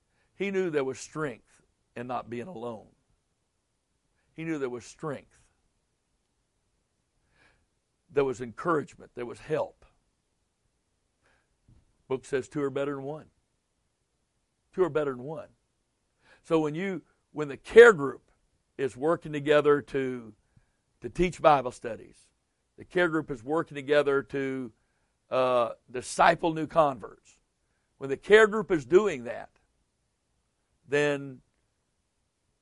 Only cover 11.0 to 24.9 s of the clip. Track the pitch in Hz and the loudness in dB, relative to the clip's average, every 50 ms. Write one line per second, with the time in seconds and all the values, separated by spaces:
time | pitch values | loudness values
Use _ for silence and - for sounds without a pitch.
11 | _ _ _ _ _ _ _ _ _ _ _ _ _ _ - _ _ _ _ _ | _ _ _ _ _ _ _ _ _ _ _ _ _ _ -20 _ _ _ _ _
12 | _ - 131 131 - - - 131 123 - - 151 143 139 131 139 139 143 143 139 | _ -8 -8 -8 -6 -4 -6 -6 -6 -6 -6 -4 -4 -4 -4 -4 -6 -6 -6 -8
13 | 135 139 151 151 - - _ _ _ _ _ _ _ _ _ _ _ _ _ _ | -8 -10 -12 -14 -16 -20 _ _ _ _ _ _ _ _ _ _ _ _ _ _
14 | _ _ _ _ _ _ _ _ _ _ _ _ _ _ - 190 185 160 139 151 | _ _ _ _ _ _ _ _ _ _ _ _ _ _ -2 0 0 0 0 -2
15 | 151 143 131 123 131 147 160 143 101 - _ _ _ _ _ _ _ _ _ _ | -2 -2 -4 -6 -8 -12 -12 -14 -14 -18 _ _ _ _ _ _ _ _ _ _
16 | _ _ _ _ _ _ - _ _ - 165 160 156 151 147 160 196 196 190 156 | _ _ _ _ _ _ -20 _ _ 0 0 0 2 0 -2 -4 -4 -4 -6 -6
17 | - _ _ _ _ _ - - 151 143 131 - - - - 220 233 240 208 147 | -10 _ _ _ _ _ -8 -6 -6 -6 -8 -12 -6 6 10 12 12 12 10 6
18 | 139 135 123 - _ _ _ _ _ _ _ _ _ _ _ - 139 127 104 123 | 2 -4 -6 -8 _ _ _ _ _ _ _ _ _ _ _ -6 -6 -6 -6 -4
19 | 135 160 170 165 - 160 151 147 139 147 147 147 143 147 147 143 - - - 139 | -2 -2 -2 -2 -2 -6 -8 -4 0 2 4 4 6 4 4 2 2 -4 -6 -4
20 | 131 127 127 123 117 110 104 _ _ _ _ _ _ _ _ _ _ _ _ _ | -4 -4 -6 -8 -12 -16 -20 _ _ _ _ _ _ _ _ _ _ _ _ _
21 | - 117 - - 175 185 - - 139 160 147 135 120 123 - - - 117 110 101 | -14 -8 -2 -2 -2 -2 0 4 4 6 6 6 2 -2 -8 -10 -10 -10 -10 -10
22 | - - - _ _ _ _ _ _ _ _ _ _ _ _ - 107 - - 180 | -14 -20 -20 _ _ _ _ _ _ _ _ _ _ _ _ -20 -16 -6 -2 0
23 | 175 170 156 160 143 - 143 113 104 131 151 165 160 - 147 143 135 131 147 147 | 0 0 0 -2 -4 -6 -8 -10 -6 -4 -4 -4 -4 -4 -8 -10 -2 2 2 2
24 | 147 143 139 139 135 - - 139 135 135 131 131 127 110 - _ _ _ | 4 4 2 0 0 -2 -6 -6 -4 -4 -6 -6 -8 -10 -12 _ _ _